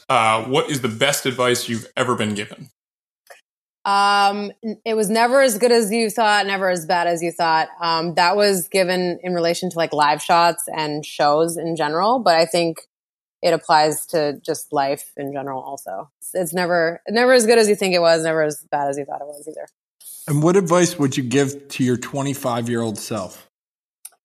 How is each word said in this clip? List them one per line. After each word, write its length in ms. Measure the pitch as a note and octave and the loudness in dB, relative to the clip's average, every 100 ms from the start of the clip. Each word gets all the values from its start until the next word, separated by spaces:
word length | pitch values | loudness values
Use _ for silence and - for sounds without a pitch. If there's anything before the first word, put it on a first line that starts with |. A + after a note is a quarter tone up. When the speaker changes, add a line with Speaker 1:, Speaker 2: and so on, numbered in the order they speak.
| - | -2
Speaker 1:
Uh, 380 | B2+ A2 A2 A#2 | 2 2 0 0
what 240 | C#3 D#3+ | -2 -2
is 100 | C#3+ | -4
the 80 | A#2 | -4
best 380 | A2 C#3 C#3+ C#3 | -2 -2 0 -4
advice 420 | A#2+ B2 A#2+ - | 0 0 0 -2
you've 200 | A2+ - - | -8 -6 -4
ever 180 | B2 A#2 | -2 -2
been 200 | G#2+ G2+ | -2 -4
given? 340 | G#2 - - _ _ _ _ _ _ - _ _ _ _ | -8 -14 -20 _ _ _ _ _ _ -20 _ _ _ _
Speaker 2:
Um, 680 | - G3+ G3+ G3+ G3+ G#3 G3+ - | -2 2 4 4 2 0 -6 -8
n-, 160 | A3+ G#3 A3+ | -10 -8 -4
it 80 | |
was 160 | A3 G3+ | -2 0
never 320 | A3 A#3+ C4+ | 2 4 4
as 160 | C4+ G3+ | 4 2
good 140 | A#3+ | 2
as 180 | A#3 G#3 | 4 2
you 180 | A#3 A3 | 0 -2
thought, 360 | A3 G#3+ G#3 G3 | 0 2 2 0
never 240 | G3 F#3+ | -2 0
as 160 | F3+ D#3+ | -2 -2
bad 220 | F#3+ F3+ | 0 0
as 140 | E3+ | -2
you 100 | E3+ | -2
thought. 340 | - E3 D#3+ D#3 - | -2 0 2 0 -4
Um, 320 | E3+ E3 E3+ D#3+ | -2 -2 0 2
that 220 | F3 G#3 | 2 4
was 300 | G#3 F#3+ - | 2 2 0
given 500 | G3 F3+ F3+ F3+ E3+ | 0 0 0 -2 -4
in 100 | F3+ | -4
relation 360 | F3 E3 F3 F#3 | -2 0 -2 -4
to, 60 | E3 | -2
like, 140 | D#3 | -2
live 280 | D3 D3 D#3 | 2 2 2
shots 420 | - E3+ E3+ E3 - | 2 4 4 0 -6
and 320 | - D3+ D3+ D3+ | -6 -4 -6 -6
shows 520 | - D3 D3+ E3+ E3 | -2 2 2 0 -2
in 180 | E3 E3 | -6 -4
general, 440 | D3 D#3+ G3+ B3+ | -2 0 0 2
but 160 | G3 E3 | 4 4
I 100 | E3+ | 2
think 320 | F3 E3+ D#3+ - _ _ _ _ _ | 0 -2 -4 -14 _ _ _ _ _
it 120 | F3 | -2
applies 520 | E3 - D#3 D#3 D3 - | 0 2 4 4 0 -4
to 320 | E3 D3 C3+ | -2 -2 -4
just 280 | - D3 - | -8 -8 -6
life 380 | D3 C#3 C#3+ - - | -2 -2 -4 -8 -12
in 140 | C#3 | -10
general 280 | C#3 C3+ C3 | -8 -8 -10
also. 480 | C3 C#3 - F#2+ D3 _ | -10 -14 -12 -14 -14 _
It's, 120 | - | -10
it's 200 | F#3 E3+ | -6 -4
never, 480 | F3 F3 F3 E3 E3+ - | -2 0 0 0 -4 -4
never 240 | G#3+ B3 | 2 4
as 120 | B3+ A3 | 6 6
good 140 | A#3 | 4
as 80 | G#3+ | 4
you 80 | G3+ | 2
think 180 | G3 | 2
it 60 | F3+ | 4
was, 240 | E3+ E3 | 4 4
never 180 | D#3+ D#3+ | 2 0
as 240 | D3+ D3+ - | 0 -2 -6
bad 160 | D3 C#3+ | -2 -2
as 80 | C#3 | -4
you 60 | C#3+ | -8
thought 140 | C#3+ | -10
it 60 | C#3+ | -12
was 180 | D3 D3+ | -16 -16
either. 200 | D3+ D3 _ _ _ - - - | -16 -18 _ _ _ -20 -12 -2
Speaker 3:
And 140 | D3 | 2
what 140 | D#3+ F#3+ | 4 4
advice 420 | F3 F3 F3 - | 4 2 2 0
would 180 | C#3 C#3+ | -2 -2
you 60 | |
give 440 | B2 C3 C#3 C#3 - | 0 0 0 -2 -10
to 160 | - | -2
your 140 | B2+ A#2+ | 0 0
twenty-five-year-old 1000 | - C#3 C#3 C3+ C3 A#2+ A#2 A#2 A2+ G2+ | -4 -6 -4 -4 -4 -4 -2 -2 -4 -6
self? 500 | - A2 F2+ - - _ _ _ _ _ - _ | -8 -8 -8 -14 -20 _ _ _ _ _ -20 _